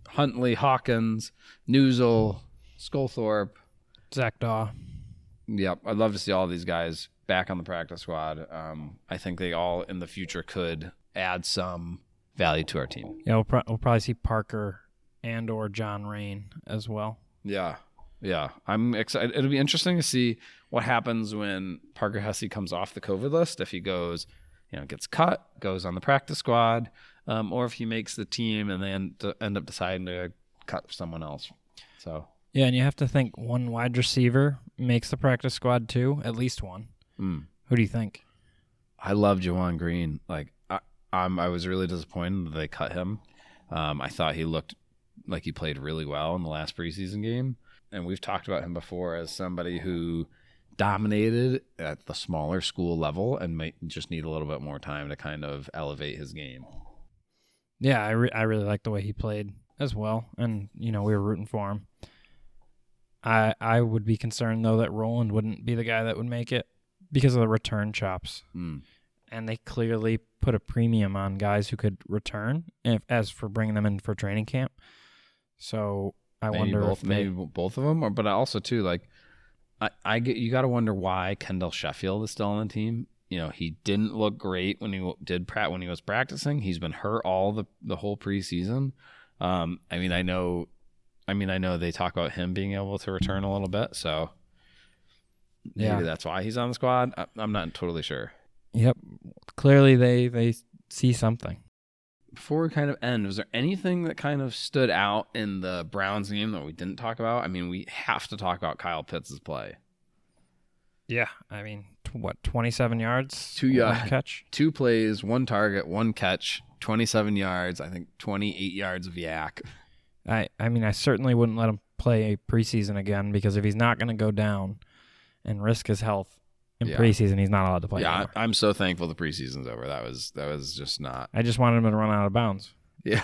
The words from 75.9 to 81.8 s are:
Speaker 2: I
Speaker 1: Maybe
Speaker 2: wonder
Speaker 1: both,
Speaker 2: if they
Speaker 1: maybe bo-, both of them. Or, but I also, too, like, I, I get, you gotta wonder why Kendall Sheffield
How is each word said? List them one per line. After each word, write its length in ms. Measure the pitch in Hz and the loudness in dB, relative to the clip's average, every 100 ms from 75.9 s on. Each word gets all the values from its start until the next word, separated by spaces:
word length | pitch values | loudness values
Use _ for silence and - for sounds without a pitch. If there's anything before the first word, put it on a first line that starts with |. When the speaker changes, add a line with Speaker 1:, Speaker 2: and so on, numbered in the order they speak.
| 98 98 - _ _ | -2 -4 -6 _ _
Speaker 2:
I 80 | 110 | -2
Speaker 1:
Maybe 80 | 107 | 2
Speaker 2:
wonder 220 | 107 104 | 2 4
Speaker 1:
both, 120 | 101 | 2
Speaker 2:
if 80 | 95 | 2
they 60 | 95 | 2
Speaker 1:
maybe 220 | 104 101 | 2 2
bo-, 160 | 90 80 | -2 -6
both 320 | - 92 - | -2 -2 0
of 60 | |
them. 180 | 143 160 | 2 2
Or, 80 | 117 | 2
but 160 | 98 104 | 2 2
I 60 | |
also, 260 | 98 131 107 | 2 2 -2
too, 240 | - 120 | 0 0
like, 200 | 92 87 - _ - - - _ _ - | 2 0 -4 _ -20 -20 -20 _ _ -4
I, 100 | 107 _ | -4 _
I 140 | 98 117 | -2 0
get, 180 | 120 113 | 0 0
you 140 | 113 | 2
gotta 180 | 127 131 | 2 2
wonder 240 | 120 110 | 2 2
why 440 | 98 92 92 92 98 | 2 0 0 0 -4
Kendall 320 | - 92 90 | -4 -2 -2
Sheffield 540 | - | -2